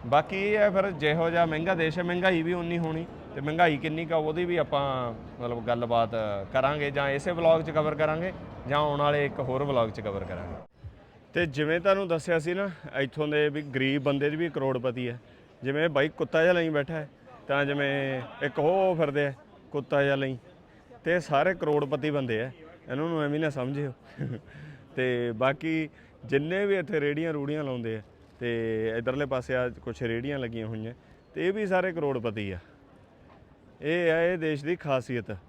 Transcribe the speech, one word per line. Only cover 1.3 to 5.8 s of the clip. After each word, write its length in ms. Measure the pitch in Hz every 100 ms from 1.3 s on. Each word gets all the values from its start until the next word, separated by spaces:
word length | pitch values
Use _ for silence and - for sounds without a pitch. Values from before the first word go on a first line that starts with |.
ਜਿਹਾ 160 | 170 165
ਮਹਿੰਗਾ 280 | 156 170
ਦੇਸ਼ 240 | 180 160 165
ਹੈ, 40 |
ਮਹਿੰਗਾਈ 400 | 175 180 190 175
ਵੀ 100 | 160
ਉਨੀ 260 | 180 170 170
ਹੋਣੀ, 280 | 160 160 175 - -
ਤੇ 60 | -
ਮਹਿੰਗਾਈ 360 | 143 160 175 143
ਕਿੰਨੀ 300 | 156 156 165
ਕੁ 80 |
ਆ, 20 | 165
ਉਹਦੀ 280 | 156 156
ਵੀ 120 | 175 175
ਆਪਾਂ 560 | 143 143 139 131 123 110 - -
ਮਤਲਬ 240 | 120 120 113
ਗੱਲਬਾਤ 440 | 117